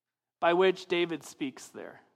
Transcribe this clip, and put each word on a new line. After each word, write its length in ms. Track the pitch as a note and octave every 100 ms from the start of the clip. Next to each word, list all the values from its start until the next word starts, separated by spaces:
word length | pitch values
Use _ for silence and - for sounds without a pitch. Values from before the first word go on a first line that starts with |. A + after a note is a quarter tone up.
| _ _ _ -
by 140 | E3+
which 340 | F3 F#3+ F#3 -
David 360 | F3 F3 D3+
speaks 440 | - - C#3 - -
there. 340 | G#2+ E2+ - _